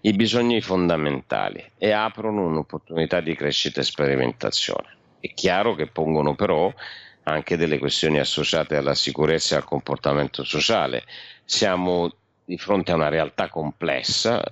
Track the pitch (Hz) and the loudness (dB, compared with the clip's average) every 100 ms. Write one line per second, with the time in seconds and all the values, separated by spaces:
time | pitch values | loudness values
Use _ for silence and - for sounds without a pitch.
0 | 107 98 110 120 120 117 101 92 87 82 | 2 2 2 4 2 2 0 0 2 2
1 | 76 69 - 57 50 50 - _ 104 107 | 0 -2 -4 -4 -4 -8 -18 _ 0 2
2 | 110 110 110 104 87 78 73 78 _ 82 | 0 -4 -4 -2 0 -2 -4 -10 _ -2
3 | 78 87 80 76 71 69 73 71 64 - | 0 0 0 -2 -2 -2 -2 -2 -4 0
4 | 71 67 62 - 53 - - 50 - - | 0 2 0 -2 -4 -2 -2 -4 -8 -20
5 | _ _ - - 92 92 110 85 76 - | _ _ -12 -2 0 2 2 0 -4 -2
6 | 80 78 73 71 98 78 92 - - - | 0 2 2 0 2 2 2 -2 -16 -16
7 | - _ - 78 - 85 82 73 71 - | -20 _ -4 -2 0 0 2 2 0 0
8 | 80 73 67 - 73 82 76 76 69 69 | 2 2 2 0 0 0 0 0 2 0
9 | - 65 76 80 - 76 - 73 - 71 | -2 0 2 2 2 0 0 -4 -2 -2
10 | 71 71 71 - 69 78 73 110 69 62 | 0 0 0 -4 -4 -2 2 2 0 -4
11 | - - - - - - 107 90 90 90 | -8 -20 -20 -20 -4 0 2 2 2 2
12 | 87 - _ _ - 87 - 101 - 85 | 0 -4 _ _ -10 -8 0 0 2 2
13 | 76 80 76 - 90 82 76 - 82 65 | 2 2 0 -2 -4 -4 -6 -4 -2 -2
14 | - - 113 117 50 | -2 0 0 0 -2